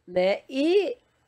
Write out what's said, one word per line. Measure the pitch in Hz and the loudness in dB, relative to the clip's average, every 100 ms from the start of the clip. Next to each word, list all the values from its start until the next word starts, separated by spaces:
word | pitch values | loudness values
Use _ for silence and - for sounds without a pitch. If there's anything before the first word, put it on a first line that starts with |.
| - | -6
né? | 180 185 202 - | 0 0 0 -4
E | 269 311 392 330 240 _ _ | -2 2 2 0 -4 _ _